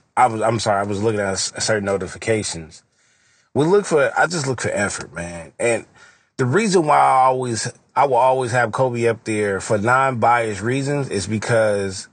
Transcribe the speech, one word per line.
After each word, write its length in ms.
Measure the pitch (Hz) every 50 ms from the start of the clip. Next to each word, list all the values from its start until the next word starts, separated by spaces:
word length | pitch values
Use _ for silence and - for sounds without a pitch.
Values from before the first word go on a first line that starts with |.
| _ _ -
I 120 | 117 127 120
was, 140 | 110 110
I'm 180 | 110 113 117 107
sorry, 200 | - 113 101 98
I 40 | 101
was 180 | 101 104 95
looking 180 | 107 113 107 104
at 140 | 101 98 95
s-, 200 | 92 - - - - -
certain 220 | - 110 104 101
notifications. 1000 | 101 98 92 92 82 - 92 - 110 113 107 95 - - 82 78 78 - - _ _ _ _ _ _ _ _ _ _ _ _ _ _ -
We 100 | 127 147
look 200 | 170 196 208 190
for, 260 | - 170 143 135 117 - -
I 100 | 147 165
just 180 | 180 165 131
look 160 | 135 123 -
for 80 | - -
effort, 420 | - 98 101 95 - - - -
man. 420 | - 85 85 85 87 85 80 71 - -
And 280 | 113 120 117 101 - _ _ - - - _ _ _ _ _ -
the 80 | 131
reason 400 | 123 139 202 226 202 175 185 156
why 120 | 151 143 139
I 280 | 139 135 135 131 127
always, 460 | 131 131 131 131 123 113 107 117 117 - _ _ _ -
I 100 | - 135
will 100 | 143 127
always 360 | 117 127 131 131 131 127 113
have 220 | 120 127 120 110 101
Kobe 340 | - 135 127 120 117 117 117
up 160 | 110 110 -
there 360 | 110 110 107 104 101 98 92
for 200 | - - 113 104
non-biased 840 | 101 120 127 131 135 135 127 113 117 117 120 120 117 110 101 95
reasons 480 | 104 120 131 139 135 139 147 143 135 -
is 160 | - 101 92
because 840 | 104 110 107 - - 120 113 110 107 104 101 98 98 92 95 - -